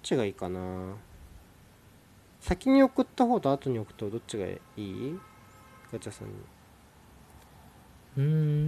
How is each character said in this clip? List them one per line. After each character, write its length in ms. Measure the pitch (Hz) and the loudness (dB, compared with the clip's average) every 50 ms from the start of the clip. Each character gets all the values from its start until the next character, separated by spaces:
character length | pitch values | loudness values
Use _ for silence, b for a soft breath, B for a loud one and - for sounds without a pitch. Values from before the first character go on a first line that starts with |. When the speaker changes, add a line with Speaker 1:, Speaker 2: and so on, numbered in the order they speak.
| - | -4
Speaker 1:
ち 120 | - - | 0 0
が 80 | 135 110 | 0 0
い 40 | 98 | 0
い 40 | 92 | -2
か 140 | - 95 90 | -6 -6 -6
な。 460 | 90 92 92 92 92 92 92 92 98 107 - - - - - - - - - - - - - - - - - - - - - - - - - - - - | -6 -6 -6 -6 -6 -8 -8 -10 -10 -14 -16 -20 -20 -20 -20 -20 -20 -20 -20 -20 -20 -20 -20 -20 -20 -20 -20 -20 -20 -20 -20 -20 -20 -20 -20 -20 -20 -10
先 280 | - - 175 175 - 269 | -2 -2 -2 0 4 6
に 140 | 269 277 269 | 8 8 8
送 180 | 254 - - | 6 6 0
っ 40 | 247 | -2
た 200 | - - - 254 | -2 2 2 4
方 140 | 233 247 196 | 4 4 4
と 120 | - 135 | 4 2
後 180 | 143 139 - 139 | 2 2 2 -2
に 100 | 123 113 | -2 -2
送 120 | 104 - | -4 -6
っ 40 | - | -8
た 100 | - 113 | -8 -6
方、 60 | 101 | -6
ど 80 | 104 117 | -6 -6
っ 20 | - | -8
ち 100 | - - | -6 -4
が 80 | 107 95 | -4 -4
い 60 | 92 95 95 - - - | -4 -6 -8 -12 -14 -10
い？ 420 | 104 104 98 95 107 117 139 170 196 - - - - - - - - - - - - - - | -8 -8 -8 -6 -6 -6 -6 -8 -10 -12 -18 -20 -20 -20 -20 -20 -20 -20 -20 -20 -20 -16 -12
ガ 60 | - 107 | -12 -10
チ 100 | - 110 | -10 -10
ャ 20 | |
さ 120 | - - 107 | -12 -10 -12
ん 20 | |
に。 60 | 104 101 101 101 - - - - - - - - - - - - - - - - - - - - - - - - - - - - - - - - - - | -12 -12 -14 -16 -18 -20 -20 -20 -20 -20 -20 -20 -20 -20 -20 -20 -20 -20 -20 -20 -20 -20 -20 -20 -20 -20 -20 -20 -20 -20 -20 -20 -20 -20 -20 -20 -8 -4
Speaker 2:
う 20 | 135 | -2
ー 20 | 139 151 156 156 151 151 147 151 151 | 0 2 2 2 2 2 2 2 2